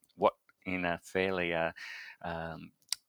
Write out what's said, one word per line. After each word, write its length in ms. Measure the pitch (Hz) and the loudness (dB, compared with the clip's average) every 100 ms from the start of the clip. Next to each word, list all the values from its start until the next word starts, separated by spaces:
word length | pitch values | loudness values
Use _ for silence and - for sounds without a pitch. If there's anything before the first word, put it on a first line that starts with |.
| _ - | _ 2
what 160 | 101 - _ _ | 2 2 _ _
in 220 | - 92 87 | -4 0 0
a 120 | 82 | 0
fairly, 500 | - 92 95 92 87 | 0 2 2 2 2
uh, 180 | 85 82 - - - - - | 2 0 -2 -10 -12 -14 -10
um, 500 | 87 82 82 80 82 - _ - | -6 -4 -4 -8 -12 -18 _ -8